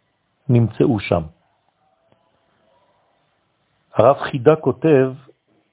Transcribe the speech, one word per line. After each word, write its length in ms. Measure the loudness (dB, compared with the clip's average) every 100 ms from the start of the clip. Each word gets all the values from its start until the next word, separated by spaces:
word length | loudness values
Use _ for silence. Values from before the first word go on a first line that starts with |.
| _ _ _ _ -2
נמצאו 500 | 0 0 -2 -2 -2
שם. 220 | -2 -4 -4 _ _ _ _ _ _ _ _ _ _ _ _ _ _ _ _ _ _ _ _ _ _ _ _ _ _
הרב 240 | 2 2 2
חידה 380 | -4 -2 0 0
כותב 580 | -2 -4 0 2 0 -6 _ _ _ _ _